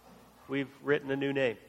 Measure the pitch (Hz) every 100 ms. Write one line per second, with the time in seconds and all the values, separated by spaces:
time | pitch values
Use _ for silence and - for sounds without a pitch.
0 | - - - - - 135 131 - 135 151
1 | 139 139 139 139 127 104